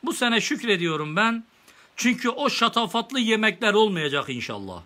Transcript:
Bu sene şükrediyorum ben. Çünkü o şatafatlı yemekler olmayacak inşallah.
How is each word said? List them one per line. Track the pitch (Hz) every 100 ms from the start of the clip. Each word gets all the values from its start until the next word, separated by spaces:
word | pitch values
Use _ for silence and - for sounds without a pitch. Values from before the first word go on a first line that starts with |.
Bu | 269
sene | - 247 233
şükrediyorum | 202 277 240 196 170 156 151 160
ben. | 220 233 226 _ _ - - -
Çünkü | 226 247 247
o | 226 285
şatafatlı | - 233 233 226 233 226 269
yemekler | 226 220 220 - 220
olmayacak | 202 220 180 151 139 135
inşallah. | 123 110 107 98 87